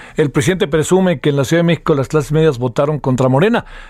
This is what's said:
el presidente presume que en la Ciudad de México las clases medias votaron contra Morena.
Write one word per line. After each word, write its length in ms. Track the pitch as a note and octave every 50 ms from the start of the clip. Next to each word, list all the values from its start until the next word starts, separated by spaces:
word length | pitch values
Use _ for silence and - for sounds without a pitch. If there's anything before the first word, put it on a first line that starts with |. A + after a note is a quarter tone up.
| - - - -
el 140 | D#3 C#3
presidente 360 | - D#3 A#2 D#3+ F#3 E3+ G3+ D3+
presume 520 | D3+ D#3+ C#3+ - F3+ F#3 F#3+ F#3 E3+ C3
que 100 | - D#3
en 60 | C#3
la 80 | C#3 C3+
Ciudad 140 | - D#3+ E3+
de 80 | E3+ E3+
México 260 | E3+ - - - D#3
las 140 | C3+ C3 -
clases 240 | - D#3 C#3+ -
medias 260 | D3 D#3 D#3+ D#3+ C#3 A#2
votaron 420 | B2 B2 A2 - C#3+ C#3+ D3+ C#3+
contra 300 | - C#3 B2+ A#2 B2+ C3
Morena. 360 | B2+ C3+ F3 A3+ A#3+ G#3+ - - - - - -